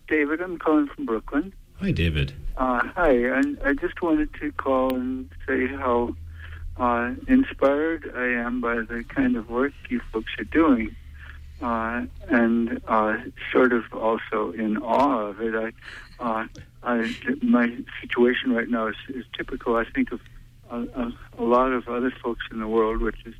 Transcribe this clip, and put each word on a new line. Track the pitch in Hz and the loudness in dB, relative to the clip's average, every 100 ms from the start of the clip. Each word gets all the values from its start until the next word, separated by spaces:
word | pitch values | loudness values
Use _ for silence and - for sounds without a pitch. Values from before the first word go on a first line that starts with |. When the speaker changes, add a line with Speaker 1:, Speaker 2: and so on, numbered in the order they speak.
| - | -2
Speaker 1:
David. | 156 143 160 | 0 2 0
I'm | 185 165 | -4 -2
calling | 165 151 143 | 2 4 2
from | - 131 | -2 -4
Brooklyn. | 113 - 143 185 - - - | -4 -2 -4 -4 -8 -18 -6
Speaker 2:
Hi, | 190 | -2
David. | 139 85 73 69 - - - | 0 2 0 -2 -4 -6 -2
Speaker 1:
Uh, | 127 123 120 | 0 0 0
hi, | - 165 | 2 4
and | 123 123 131 143 143 | 6 4 2 0 0
I | - | 0
just | 139 - - | 0 -2 -2
wanted | - 156 151 | 2 2 0
to | - 147 | -4 -8
call | - 135 131 131 | -4 0 2 2
and | 127 127 131 - - | 0 -2 -6 -8 -10
say | - 131 127 | -2 0 0
how, | 139 131 120 120 - - - - - - - | -2 0 2 2 -4 -12 -14 -14 -10 -10 -2
uh, | 123 120 120 131 - | 0 2 0 -4 4
inspired | 131 135 - 139 143 160 165 135 123 | 4 4 4 2 4 0 -2 -6 -4
I | 123 120 120 | -2 0 -2
am | 123 | -2
by | 117 117 | 0 -2
the | 110 117 113 | -4 -6 -4
kind | - 131 120 | 0 2 2
of | 110 | -2
work | 120 139 - - | 0 0 -2 -6
you | 120 - | -6 -4
folks | 113 113 - | -6 -6 -8
are | |
doing, | 107 151 160 123 110 - - - - - - - | 0 4 6 4 2 -8 -16 -16 -16 -16 -14 -8
uh, | - 117 113 120 123 - - | -4 -2 -2 -4 -6 -8 0
and, | 120 117 117 117 123 - | 4 4 4 0 -4 0
uh, | 110 107 110 98 - - | 2 2 0 -6 -12 0
sort | - 127 | 4 6
of | 120 107 | 4 -2
also | - 110 110 - 110 98 | -2 0 0 -2 -4 -2
in | 107 107 104 | -2 -2 -2
awe | 104 117 143 127 104 | 2 4 4 2 -2
of | 101 | -4
it. | 113 | -2
I, | 110 110 - - - - - | -2 -4 -8 -16 -18 -16 -6
uh, | 120 110 110 - - - | -2 -2 -4 -10 -20 -8
I, | 120 120 113 - - - | 0 0 0 -4 -4 0
my | 120 120 117 117 - - | 4 6 4 0 -10 -10
situation | - - 120 123 135 | -2 4 6 4 2
right | 117 117 | 0 0
now | 120 110 | 0 -2
is, | 104 - | -4 -10
is | 131 113 - | -10 -10 -10
typical, | 165 127 127 117 | -8 -6 0 0
I | |
think, | 113 135 123 | 0 0 -2
of | 113 - - - - - | -2 -12 -20 -20 -20 -10
a, | 120 | -6
a, | - - 240 - - - | -6 -4 -6 -6 -12 -2
a | |
lot | 240 120 131 | 4 6 4
of | 127 113 | 0 -2
other | 120 127 - | -2 -2 -4
folks | 123 113 - | -6 -6 -6
in | 113 | -6
the | 107 | 0
world, | 113 110 113 | 2 2 0
which | 113 - | -2 -4
is | 117 | -12